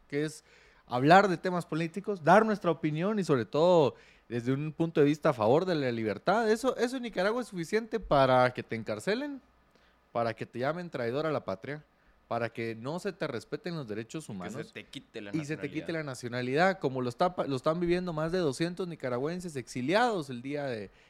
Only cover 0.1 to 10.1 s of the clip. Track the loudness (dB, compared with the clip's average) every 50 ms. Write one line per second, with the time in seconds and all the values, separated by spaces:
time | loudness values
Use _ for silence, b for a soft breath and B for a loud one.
0.1 | -4 -4 -4 -4 -6 -12 b b b b b b b b b -6 -2 2 6 10
1.1 | 10 10 10 6 2 -2 -2 -2 -2 -2 -4 -4 -4 -4 -4 -4 -6 -8 -8 -8
2.1 | -8 0 6 8 8 8 8 6 0 0 0 -2 0 0 -2 -2 -2 -2 -2 -2
3.1 | -2 -2 2 2 2 2 2 0 2 2 4 6 6 6 6 4 B B B B
4.1 | B B B _ -6 -4 -2 -2 -2 -2 -2 -6 -4 -2 -4 0 4 4 4 4
5.1 | 4 2 0 0 2 2 4 4 4 4 4 2 0 0 0 -2 -2 -2 -2 -2
6.1 | -2 0 0 2 2 2 2 2 2 2 2 -2 0 0 -2 -2 -2 -6 -8 -6
7.1 | -4 -2 0 0 0 -2 -6 -6 -8 -8 -6 -4 -2 -4 -2 -4 -6 -8 -2 2
8.1 | 4 6 6 6 6 6 6 4 2 -2 -6 -6 -8 -6 -6 -6 -6 -4 -2 -2
9.1 | -2 -2 -4 -6 -10 -12 -16 _ _ _ _ _ b b b b b b _ _